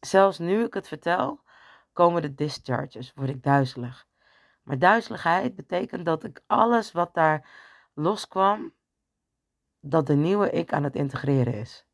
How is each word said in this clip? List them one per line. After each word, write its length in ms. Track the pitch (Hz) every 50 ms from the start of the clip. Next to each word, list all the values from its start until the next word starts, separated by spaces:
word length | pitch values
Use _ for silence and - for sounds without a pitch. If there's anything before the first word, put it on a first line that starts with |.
Zelfs 380 | - - - 190 196 196 185 -
nu 260 | 170 170 190 214 233
ik 100 | - -
het 140 | 196 196 -
vertel, 520 | - 147 _ 170 175 185 240 277 302 - _ _ _ - - - - _ _ _ _
komen 300 | - 175 175 175 170 156
de 120 | 151 135
discharges, 760 | - 147 151 143 - - - 127 117 - - - - 127 127 _
word 140 | - 135 131
ik 140 | 139 131 -
duizelig. 640 | 143 139 139 135 131 - - 120 120 127 - - _ _ _ _ _ _ _ _ _ _ _ _
Maar 160 | - 143 131
duizeligheid 760 | 151 180 208 233 220 - 220 - - 170 165 185 - 247 -
betekent 500 | - - _ - 175 208 247 - - 175
dat 180 | 165 160 160 -
ik 180 | 220 147 - _
alles 460 | _ 202 220 220 233 240 233 214 - -
wat 220 | 170 175 170 _
daar 340 | - 160 156 156 151 - _ - - - - _ _ _ _ _
loskwam, 800 | - 151 170 208 202 - - - 190 190 196 208 214 - 330 _ _ _ _ _ _ _ _ _ _ _ _ _ _ _ _ _ _ _ _ _ _
dat 260 | _ 147 139 165 151
de 80 | 131 151
nieuwe 360 | 143 147 165 190 208 202 -
ik 220 | - 165 170 - -
aan 120 | 151 143
het 100 | 143 131
integreren 600 | - 143 139 - - - 135 143 135 123 117 117
is. 320 | 107 110 - - - _ _